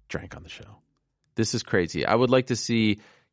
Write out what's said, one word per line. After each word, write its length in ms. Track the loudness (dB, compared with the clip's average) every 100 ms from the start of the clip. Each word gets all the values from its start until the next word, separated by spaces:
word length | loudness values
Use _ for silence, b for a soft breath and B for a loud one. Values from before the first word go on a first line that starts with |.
| _
drank 260 | -10 -10 -16
on 80 |
the 60 | -16
show. 300 | -18 -20 -20 _ _ _ _ _ -4
This 180 | -2
is 100 | -2
crazy. 420 | 0 0 0 -2 0
I 100 | 2
would 140 | 4
like 180 | 2 2
to 80 | -4
see, 440 | 0 2 2 0 b b b